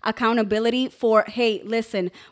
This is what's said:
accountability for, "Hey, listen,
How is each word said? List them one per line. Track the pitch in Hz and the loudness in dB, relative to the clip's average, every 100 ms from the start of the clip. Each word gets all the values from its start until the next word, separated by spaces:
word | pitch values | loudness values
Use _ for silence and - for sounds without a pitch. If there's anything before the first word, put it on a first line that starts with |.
accountability | 220 220 226 233 208 214 233 254 254 | -6 -2 0 0 0 0 0 0 -4
for, | - 233 220 208 | -2 4 4 2
"Hey, | 233 233 208 | 0 0 0
listen, | 202 226 220 202 180 - - | -4 -4 -2 -4 -4 -8 -20